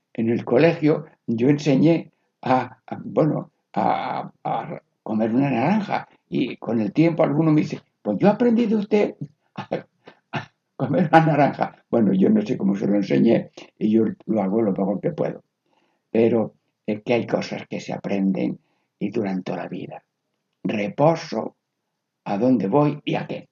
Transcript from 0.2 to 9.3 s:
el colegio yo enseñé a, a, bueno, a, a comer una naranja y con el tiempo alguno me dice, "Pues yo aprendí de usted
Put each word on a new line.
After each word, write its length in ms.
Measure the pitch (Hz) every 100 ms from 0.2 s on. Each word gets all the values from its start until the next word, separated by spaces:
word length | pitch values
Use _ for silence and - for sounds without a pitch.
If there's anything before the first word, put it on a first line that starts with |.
| 113
el 160 | 117
colegio 640 | 113 123 165 160 147 160 - _ -
yo 220 | 113 127
enseñé 640 | 147 156 131 160 160 - _ _ _
a, 360 | 120 127 117 - -
a, 120 | 107
bueno, 480 | - 104 156 - - _ _
a, 560 | - 113 - - 131 - -
a 380 | - 139 - - - _
comer 320 | - 107 113
una 160 | 123 139
naranja 580 | 120 143 202 - 113 - _ _
y 280 | 143 123 -
con 240 | - 113
el 120 | 104
tiempo 300 | - 165 160
alguno 300 | 151 143 160
me 100 | 151
dice, 180 | 151 - - _
"Pues 180 | 104 104
yo 120 | 196
aprendí 360 | 208 240 226 226
de 100 | 220
usted 380 | 196 208 - - -